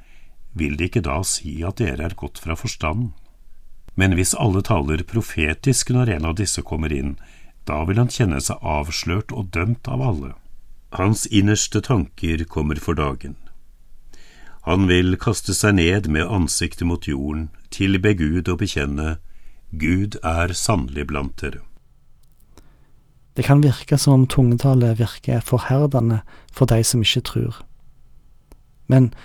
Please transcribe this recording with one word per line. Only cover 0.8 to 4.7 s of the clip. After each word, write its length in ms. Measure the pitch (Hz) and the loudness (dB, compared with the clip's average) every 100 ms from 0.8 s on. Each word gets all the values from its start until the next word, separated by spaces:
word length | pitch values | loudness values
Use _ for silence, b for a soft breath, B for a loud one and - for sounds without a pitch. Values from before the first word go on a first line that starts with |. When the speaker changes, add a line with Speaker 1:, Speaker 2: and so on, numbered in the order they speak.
| 90 | -2
Speaker 1:
ikke 160 | 120 | -2
da 180 | 76 73 | -2 -2
si 340 | 92 - 76 78 85 | -4 -4 -6 -6 -6
at 120 | - | -2
dere 240 | 104 65 80 | -4 -2 -6
er 80 | 87 | -6
gått 240 | 73 - | -10 -10
fra 160 | - 82 | -8 -6
forstand? 540 | 104 - 80 101 120 - - - - - - - - - | -6 -6 -4 -2 -4 -8 -18 -20 -18 -16 -16 -16 -8 0
Men 200 | 95 90 | 2 4
hvis 200 | 92 - | 2 2
alle 240 | 117 95 | 2 2
taler 400 | - | 2